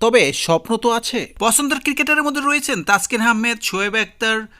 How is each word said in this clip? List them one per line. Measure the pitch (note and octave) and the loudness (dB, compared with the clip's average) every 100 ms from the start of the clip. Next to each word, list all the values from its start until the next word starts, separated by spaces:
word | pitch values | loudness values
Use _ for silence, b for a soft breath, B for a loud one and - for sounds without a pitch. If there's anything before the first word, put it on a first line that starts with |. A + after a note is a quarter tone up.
তবে | A3+ A#3 C#3+ | 2 4 4
স্বপ্ন | - - E3 - A3+ | 0 0 0 0 -2
তো | A#3+ | 0
আছে। | A3+ - A#3 D3 - | -2 -2 -6 -8 -2
পছন্দের | A3 A3 C#4+ C#4+ | 0 2 0 -2
ক্রিকেটারের | D4 C#4+ D4 D4+ | -2 -2 0 0
মধ্যে | D4 C#4+ | 0 -2
রয়েছেন | C#4 D4 C#4 G#3+ | 0 0 -2 -2
তাসকিন | D#3+ G3+ - A#3 | 2 0 2 0
আহমেদ, | A#3 A3 A#3 A3+ | 2 2 -2 -4
শোয়েব | - F#3 G3+ | -4 -4 -2
আখতার, | A3 G#3+ - A3 A3 A3 | -2 -4 -4 -2 -2 -6